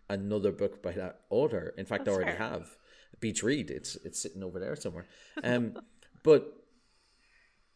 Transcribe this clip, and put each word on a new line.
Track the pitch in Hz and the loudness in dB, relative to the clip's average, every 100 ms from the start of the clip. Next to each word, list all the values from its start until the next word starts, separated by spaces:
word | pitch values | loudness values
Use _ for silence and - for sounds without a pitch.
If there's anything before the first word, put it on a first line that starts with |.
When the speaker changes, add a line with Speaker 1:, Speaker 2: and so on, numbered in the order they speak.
| - | -6
Speaker 1:
another | 101 101 104 98 | -4 0 2 2
book | 82 101 - | 2 -2 -2
by | 90 | -6
that | 87 92 - _ | -4 -6 -10 _
author. | 107 151 98 80 - | 2 2 0 -4 -8
In | 95 | -4
fact, | 101 | -2
I | 92 | 2
Speaker 2:
That's | 95 | 2
Speaker 1:
already | 90 170 | 2 -2
Speaker 2:
fair. | 110 | -4
Speaker 1:
have. | 87 85 - _ - - - | -6 -10 -20 _ -20 -20 -6
Beach | 113 - | -4 0
Read. | 107 147 92 | 0 0 -2
It's, | 65 - - | -8 -8 -10
it's | - - | -10 -8
sitting | - 95 | -8 -8
over | 95 90 | -8 -6
there | 95 | -6
somewhere. | 147 101 82 90 - - - | -6 -6 -8 -14 -20 -16 -6
Um, | 123 123 113 - - _ | 0 0 0 -6 -16 _
Speaker 2:
<laughs> | - - | -20 0
Speaker 1:
but | 156 143 - - - _ _ _ _ _ _ _ _ _ _ | 8 8 6 -10 -20 _ _ _ _ _ _ _ _ _ _